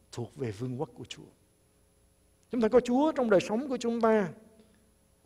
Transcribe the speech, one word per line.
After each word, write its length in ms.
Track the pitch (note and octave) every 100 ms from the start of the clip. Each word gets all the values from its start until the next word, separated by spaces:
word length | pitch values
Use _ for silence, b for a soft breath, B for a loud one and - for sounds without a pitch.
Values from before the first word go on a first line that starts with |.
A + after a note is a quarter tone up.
| _
thuộc 240 | - A2+ D3
về 160 | B2
vương 280 | G2+ B2+ B2
quốc 100 | D#3
của 120 | - B2+
Chúa. 260 | - - _ _ _ _ _ _ _ _ _ _ _ _
Chúng 100 | B3
ta 60 | G#3+
có 120 | B3
Chúa 320 | A#3+ B3 D#4
trong 180 | D4+ A#3+
đời 120 | F#3
sống 280 | - G#3+ C#4+
của 80 | B3
chúng 240 | A#3 A#3
ta. 280 | A3+ A3 F3+ - - - _ _ _ _ _ _